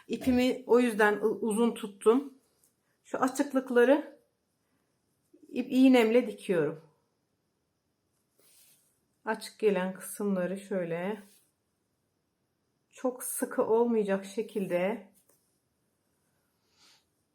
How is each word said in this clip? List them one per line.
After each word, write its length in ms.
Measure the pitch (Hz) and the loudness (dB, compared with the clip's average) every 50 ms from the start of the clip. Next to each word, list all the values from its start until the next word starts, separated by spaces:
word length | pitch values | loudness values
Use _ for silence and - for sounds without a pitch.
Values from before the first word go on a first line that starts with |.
| - - | -12 -10
ipimi 560 | - 233 - 262 247 247 247 254 - - - | -8 -4 0 2 2 2 2 2 0 -2 0
o 140 | - 220 247 | 2 4 4
yüzden 360 | 247 240 214 202 214 208 208 | 4 2 2 2 2 2 2
u-, 220 | 202 - 226 - - | 2 0 -2 -2 -2
uzun 340 | 240 226 202 220 233 226 208 | -4 -2 0 0 0 0 0
tuttum. 600 | - - 202 196 - - 214 233 269 285 277 - _ _ _ _ _ _ _ _ _ _ _ _ _ _ | -4 -10 -14 -8 0 2 4 4 4 2 -6 -14 _ _ _ _ _ _ _ _ _ _ _ _ _ _
Şu 140 | - - - | -10 -6 -2
açıklıkları 1000 | 247 262 262 - 277 285 - 262 262 - 240 240 240 247 285 302 - - - - _ _ _ _ _ _ _ _ _ _ _ _ _ _ _ _ _ _ _ _ _ _ _ _ _ - | -2 -2 0 -2 -4 -2 -2 -4 -2 0 2 4 6 6 4 4 2 -6 -16 -20 _ _ _ _ _ _ _ _ _ _ _ _ _ _ _ _ _ _ _ _ _ _ _ _ _ -12
ip 180 | - 247 240 - | -8 -8 -6 -2
iğnemle 560 | - 254 262 269 254 247 226 220 226 254 226 | 4 6 6 8 8 6 6 4 4 2 2
dikiyorum. 640 | 208 202 - - - 185 165 151 156 160 - - _ _ _ _ _ _ _ _ _ _ _ _ _ _ _ _ _ _ _ _ _ _ _ _ _ _ _ _ _ _ _ _ _ _ _ _ _ _ _ _ _ _ _ _ _ _ _ - | 0 -6 -8 -6 -2 -2 0 0 -2 -4 -8 -16 _ _ _ _ _ _ _ _ _ _ _ _ _ _ _ _ _ _ _ _ _ _ _ _ _ _ _ _ _ _ _ _ _ _ _ _ _ _ _ _ _ _ _ _ _ _ _ -6
Açık 340 | 220 226 220 - - - - | -6 -6 -6 -8 -14 -6 0
gelen 360 | 214 214 190 180 185 190 185 | 0 2 2 2 -2 -4 -6
kısımları 640 | - - - - - 208 202 196 180 175 180 190 196 | -10 -12 -12 -8 -4 -2 -2 0 0 -2 -4 -6 -8
şöyle 760 | 196 - 208 185 175 165 165 175 175 196 220 202 - - _ _ _ _ _ _ _ _ _ _ _ _ _ _ _ _ _ _ _ _ _ _ _ _ _ _ _ _ _ _ _ _ - | -8 -6 -6 -4 -4 -4 -4 -6 -4 -6 -8 -8 -12 -20 _ _ _ _ _ _ _ _ _ _ _ _ _ _ _ _ _ _ _ _ _ _ _ _ _ _ _ _ _ _ _ _ -12
çok 300 | - - 254 247 - - | -6 -6 -6 -6 -6 -10
sıkı 420 | - - - - - - - - | -10 -8 -6 -8 -6 -2 -2 0
olmayacak 580 | - 220 226 240 240 233 220 202 196 196 196 196 | 0 2 0 2 2 0 0 0 -2 -2 -4 -6
şekilde 840 | - - 233 214 - - 214 190 165 175 175 180 196 226 196 - - _ _ _ _ _ _ _ _ _ _ _ _ _ _ _ _ _ _ _ _ _ _ _ _ _ _ _ _ _ _ _ _ _ _ _ _ _ _ _ _ _ _ _ _ | -8 -8 -8 -8 -6 -6 -6 -6 -4 -2 -2 -2 -2 -4 -6 -10 -18 _ _ _ _ _ _ _ _ _ _ _ _ _ _ _ _ _ _ _ _ _ _ _ _ _ _ _ _ _ _ _ _ _ _ _ _ _ _ _ _ _ _ _ _